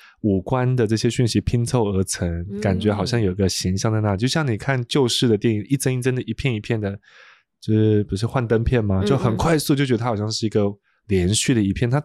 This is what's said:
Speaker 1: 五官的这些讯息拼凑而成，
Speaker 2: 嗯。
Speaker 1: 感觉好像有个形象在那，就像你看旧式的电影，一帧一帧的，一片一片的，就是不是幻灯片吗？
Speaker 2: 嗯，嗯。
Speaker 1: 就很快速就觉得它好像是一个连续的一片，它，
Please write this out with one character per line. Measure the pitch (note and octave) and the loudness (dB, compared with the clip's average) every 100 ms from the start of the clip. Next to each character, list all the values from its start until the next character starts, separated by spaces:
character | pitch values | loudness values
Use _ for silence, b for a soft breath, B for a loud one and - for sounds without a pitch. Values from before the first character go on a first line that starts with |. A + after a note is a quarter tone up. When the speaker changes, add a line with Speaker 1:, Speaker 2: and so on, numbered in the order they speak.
| B B | B B
Speaker 1:
五 | A2 F#2+ | 0 0
官 | F#2 B2+ B2+ B2+ | 0 0 0 2
的 | G#2+ | 2
这 | A2 | 2
些 | B2 | 0
讯 | - A#2+ | 0 0
息 | - | 0
拼 | - A#2+ | 0 0
凑 | A#2 B2 G#2 | 0 0 0
而 | F#2+ | 0
成， | F#2+ - F2 E2+ F2+ | -2 -2 -4 -4 -6
Speaker 2:
嗯。 | G2+ | -4
Speaker 1:
感 | G#2+ F#2 | -2 0
觉 | G2+ | 0
好 | G2+ - | 0 0
像 | A#2+ | 0
有 | G2+ | 0
个 | F#2 F#2+ | 0 0
形 | - - F#2+ | 0 -2 -2
象 | A2+ | -2
在 | A2 | 0
那， | G#2+ G2 | 0 0
就 | B2 | 0
像 | D#3+ D3 | -2 -2
你 | G#2 | -2
看 | - C3+ A#2 | -2 -4 -2
旧 | D3+ B2+ | 0 0
式 | - B2+ | 2 2
的 | G#2 | 2
电 | A#2+ | 2
影， | G#2+ G#2 | -2 -2
一 | B2+ | -2
帧 | C#3 B2+ | 0 -2
一 | |
帧 | B2 | -2
的， | B2+ | -2
一 | A2+ | -4
片 | - C#3 | -4 -4
一 | A2 | -4
片 | - A#2 | -2 -2
的， | G2+ G2+ B B B B B _ | -4 -6 B B B B B _
就 | - | 0
是 | A2 A2 G#2+ G2+ | 2 4 4 0
不 | G2 | -2
是 | A2 | -2
幻 | C3+ A#2 | -2 0
灯 | A2+ | 0
片 | A#2 B2+ | 2 0
吗？ | G#2+ F#2+ | 2 2
Speaker 2:
嗯， | G2+ | 2
嗯。 | |
Speaker 1:
就 | C3+ | 2
很 | B2+ - | 0 0
快 | - D#3+ | 2 2
速 | - | 2
就 | C#3 C#3 | 0 0
觉 | |
得 | A2+ | 0
它 | A#2 | 0
好 | G#2+ | -2
像 | G#2+ | -4
是 | A2 A2 | -4 -2
一 | |
个 | G#2+ G2+ G2+ _ _ - | 0 0 -2 _ _ -2
连 | G2 F2+ | 0 2
续 | G#2+ - | 0 2
的 | B2 | 2
一 | G2+ | 2
片， | F#2+ B2 | 0 0
它， | C3+ | 0